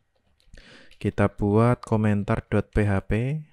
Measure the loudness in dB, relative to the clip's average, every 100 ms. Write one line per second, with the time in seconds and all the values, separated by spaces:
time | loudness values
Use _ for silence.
0 | _ _ _ _ _ -20 -20 -20 -20 -6
1 | -4 0 -2 0 0 4 2 0 -2 0
2 | 2 0 -2 -4 -2 -2 0 0 0 0
3 | -2 -4 -2 -6 -10